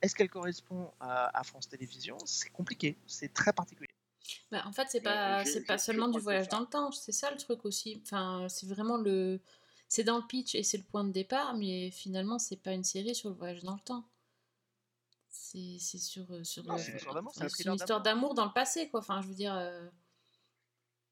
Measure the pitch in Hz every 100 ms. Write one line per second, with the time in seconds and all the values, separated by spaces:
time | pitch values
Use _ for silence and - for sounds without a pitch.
0 | 196 - 190 185 175 175 - 180 175 -
1 | 127 127 127 - 131 135 - 131 123 127
2 | 117 - - - - - 180 240 147 -
3 | - - 143 - 208 196 175 - 147 _
4 | _ _ - - - 208 202 226 269 233
5 | 208 208 196 196 196 220 - 196 - 220
6 | 240 226 208 190 190 214 247 294 285 277
7 | - 208 285 285 - 233 208 196 220 214
8 | - 202 185 185 185 - 190 196 220 233
9 | 208 190 185 190 _ - _ - - -
10 | 226 233 233 254 254 - 202 202 - 208
11 | 202 190 190 262 277 233 196 185 185 -
12 | 190 185 196 233 - 190 190 190 185 190
13 | 214 233 208 175 175 175 180 196 - 247
14 | 226 _ _ _ _ _ _ _ _ _
15 | _ _ _ - - 185 180 175 - 180
16 | - 190 180 175 170 - 170 170 165 -
17 | 135 151 233 - 147 - 190 196 185 214
18 | 214 220 285 233 208 247 262 330 311 226
19 | 214 196 190 190 202 190 175 175 175 -
20 | _ _ _ _ _ _ _ _ _ _
21 | _